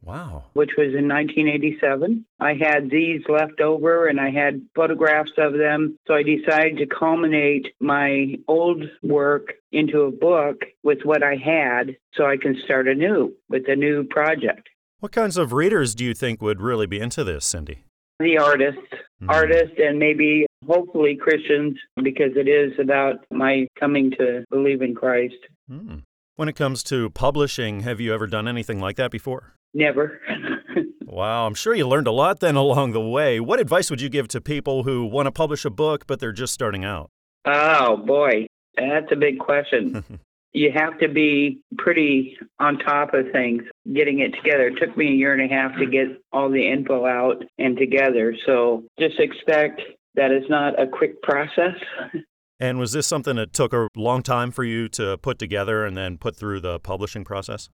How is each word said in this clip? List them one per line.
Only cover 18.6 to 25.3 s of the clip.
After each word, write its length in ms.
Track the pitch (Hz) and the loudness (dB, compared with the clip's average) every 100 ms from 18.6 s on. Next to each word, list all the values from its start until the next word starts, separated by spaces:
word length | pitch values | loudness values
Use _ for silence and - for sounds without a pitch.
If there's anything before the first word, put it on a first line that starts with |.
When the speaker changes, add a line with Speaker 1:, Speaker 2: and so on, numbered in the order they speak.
| 135 135 - - - _ | 2 -2 -14 -18 -18 _
Speaker 1:
Mm-hmm. 100 | 95 | 0
Speaker 2:
artists 440 | 156 156 165 160 165 | 2 4 4 2 2
and 220 | 151 147 | 2 4
maybe 460 | 151 151 151 151 147 _ 139 | 2 2 2 2 0 _ 0
hopefully 520 | 175 180 175 147 139 | 0 0 2 2 2
Christians, 600 | - 151 - 147 151 139 - - | 0 0 2 0 0 -6 -12 -4
because 300 | 131 135 143 131 | -4 0 0 2
it 100 | 135 | 4
is 240 | 147 143 135 | 4 2 0
about 360 | 135 139 139 - _ | 0 2 2 -2 _
my 340 | 127 131 135 131 - | -2 0 0 -2 -2
coming 340 | 143 143 131 | 0 2 0
to 340 | 131 127 120 117 | 2 -2 -2 -4
believe 320 | 135 139 135 | 0 0 0
in 140 | 127 120 | -2 -2
Christ. 400 | 131 123 123 | 0 0 -2